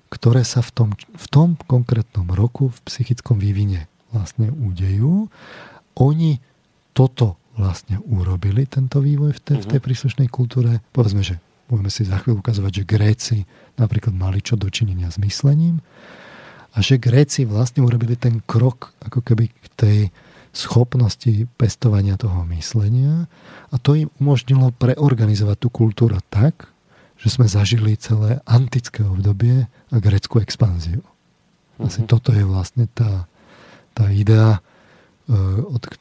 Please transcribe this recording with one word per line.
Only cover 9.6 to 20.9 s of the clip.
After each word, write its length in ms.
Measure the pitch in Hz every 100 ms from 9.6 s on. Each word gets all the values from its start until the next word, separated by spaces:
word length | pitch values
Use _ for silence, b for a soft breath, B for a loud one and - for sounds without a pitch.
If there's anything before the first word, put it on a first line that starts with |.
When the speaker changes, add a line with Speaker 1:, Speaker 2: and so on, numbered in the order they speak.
| 101
Speaker 1:
tej 80 | 131
Speaker 2:
Mhm. 100 | 127
Speaker 1:
príslušnej 420 | 123 127 - 127
kultúre. 520 | - 120 127 117 113 -
Povedzme, 320 | 131 107 101
že 140 | 90 87 - _ -
budeme 220 | 113 98
si 140 | -
za 140 | 98 95
chvíľu 220 | - 107
ukazovať, 320 | 117 104 98
že 100 | 92 98
Gréci 520 | 107 104 110 - 110 - B B -
napríklad 380 | 113 113 113
mali 260 | 92 92 98
čo 160 | - 107
dočinenia 520 | 95 - 107 92 87
s 100 | 98
myslením 640 | 98 - 139 151 170 165 B B B B B B B B B
a 60 | -
že 180 | 95 131
Gréci 460 | 123 127 147 -
vlastne 380 | 117 104 123 -
urobili 340 | 120 117 117 123
ten 260 | 123 113
krok 500 | - 113 127 - - _
ako 200 | - 120
keby 260 | - 110 113
k 180 | - - -
tej 220 | 104 107 98 B B B B -
schopnosti 760 | - 117 123